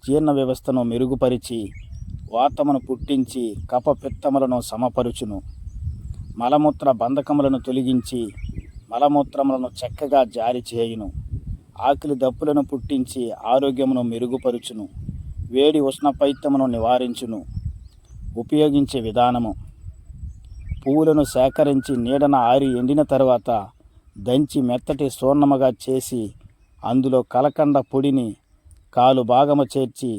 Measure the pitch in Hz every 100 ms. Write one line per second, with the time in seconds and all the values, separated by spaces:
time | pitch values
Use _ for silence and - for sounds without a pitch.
0 | - 143 151 143 131 127 - 131 120 117
1 | 127 127 131 123 - 117 101 - - -
2 | - - - - 269 - 147 139 127 127
3 | 123 139 123 131 117 101 - 123 135 143
4 | 135 127 147 135 131 123 120 110 123 120
5 | 120 110 110 98 - - - - - -
6 | - - - - 120 147 151 147 143 120
7 | 113 139 135 147 139 135 - 131 127 127
8 | 120 127 113 101 - - - - - 117
9 | 143 147 139 139 139 131 127 - 120 -
10 | 147 135 123 117 113 123 120 117 117 113
11 | 98 - - - - - _ - 117 143
12 | 151 139 131 120 151 147 135 135 113 139
13 | 123 131 117 104 107 127 139 131 131 131
14 | 120 117 120 127 131 120 - 110 98 -
15 | - - - - - 123 143 156 139 135
16 | 147 127 143 135 147 139 131 117 113 123
17 | 123 120 120 113 85 - - - - -
18 | _ - - - 117 147 151 143 139 135
19 | 113 110 123 123 113 98 - - - -
20 | - - - - - - - - - 147
21 | 160 156 143 135 131 127 147 139 131 131
22 | 120 139 143 139 120 131 135 123 127 147
23 | 147 135 131 120 - 113 98 _ _ _
24 | _ - 101 131 147 147 127 123 - 143
25 | 143 - 131 147 143 139 131 117 - 131
26 | - 123 107 - - _ _ _ 104 123
27 | 131 127 120 123 143 135 147 143 123 135
28 | 139 135 117 101 _ _ - - _ -
29 | 123 131 120 123 143 143 131 139 127 -
30 | 127